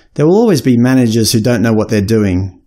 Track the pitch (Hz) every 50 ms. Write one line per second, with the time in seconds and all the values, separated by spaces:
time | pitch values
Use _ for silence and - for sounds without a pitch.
0 | _ _ _ - 147 160 185 214 240 226 180 127 - 135 123 117 120 127 131 131
1 | 123 113 110 117 113 104 - 113 104 123 120 110 101 117 110 107 104 - 117 104
2 | 98 95 113 110 104 98 90 92 98 95 - - _